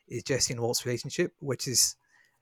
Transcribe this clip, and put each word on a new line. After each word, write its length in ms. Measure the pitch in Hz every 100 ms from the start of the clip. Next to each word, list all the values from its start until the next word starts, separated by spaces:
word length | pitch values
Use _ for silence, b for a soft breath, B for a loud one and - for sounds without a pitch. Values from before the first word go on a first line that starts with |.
| b
is 140 | -
Jesse 300 | - 135 -
and 80 | 120
Walt's 220 | 117 120 123
relationship, 460 | 120 143 - 175 -
which 260 | 143 120 -
is 300 | 110 - - _ _ _ _